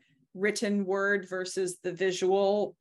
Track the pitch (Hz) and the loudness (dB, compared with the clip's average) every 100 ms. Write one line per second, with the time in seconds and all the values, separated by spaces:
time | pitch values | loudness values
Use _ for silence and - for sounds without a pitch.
0 | _ _ _ 185 202 208 214 202 185 196 | _ _ _ -2 -2 0 0 0 0 0
1 | 196 202 185 185 180 - 180 180 180 170 | 2 0 -2 -6 -4 -2 -4 -4 -6 -2
2 | 190 180 185 196 196 208 202 - | 0 2 2 4 4 2 -2 -4